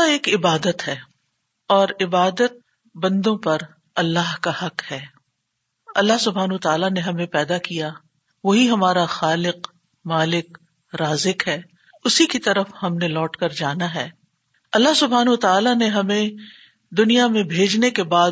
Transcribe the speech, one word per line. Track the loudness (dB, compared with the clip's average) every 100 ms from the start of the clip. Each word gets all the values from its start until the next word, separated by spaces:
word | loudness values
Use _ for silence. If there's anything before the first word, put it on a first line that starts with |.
| 2
ایک | 2 0
عبادت | 0 2 0 -2 -4 -6
ہے | -10 -14 _ _ _ _ _ 0
اور | 2 2 0
عبادت | -2 2 2 2 -2 -2 _ _ _ -4
بندوں | 0 2 0 0
پر | -2 -2 -4 _ _ -4
اللہ | -2 0 -2 -4
کا | -6 -4
حق | -8 -10 -10
ہے۔ | -12 -12 _ _ _ _ _ _ _ -6 -2
اللہ | 2 2
سبحانہ | 0 -2 -4 -2
تعالیٰ | -2 -2 -2
نے | -2
ہمیں | -4 -4 -4
پیدا | -2 -2 -4
کیا، | -6 -8 -8 -10 _ _ _ _
وہی | 2 4 4
ہمارا | 2 2 2 0
خالق، | -2 -2 0 -2 -6 -12 _ _ _ -4
مالک، | -2 0 -2 -6 -16 _ _ _
رازق | -6 -4 -2 -2 -2 -4
ہے، | -6 -8 _ _ _ -2
اسی | 2 2
کی | 0
طرف | 0 0 -2 -4
ہم | -6 -2
نے | -2
لوٹ | -2 -4 -4
کر | -6 -4
جانا | -4 -4 -4
ہے۔ | -6 -10 _ _ _ _ _ -2
اللہ | 2 4 2
سبحانہ | 2 2 2 2
تعالیٰ | 2 2 2 2
نے | 0
ہمیں | 0 0 0 -2 -6 -20 -20 _ _ -6
دنیا | 0 4 4 2
میں | 2 0
بھیجنے | 0 2 2 0
کے | 0 2
بعد | 4 2